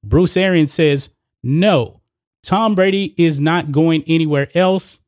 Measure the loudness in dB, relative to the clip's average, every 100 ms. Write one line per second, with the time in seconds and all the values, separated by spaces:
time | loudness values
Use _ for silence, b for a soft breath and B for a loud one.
0 | 0 0 2 0 0 2 0 0 0 0
1 | -6 _ _ _ -4 0 2 0 -2 _
2 | _ _ _ _ -4 -2 0 2 0 0
3 | -4 0 0 2 0 -2 -2 0 2 0
4 | 0 0 0 -2 -2 0 0 0 -6 -16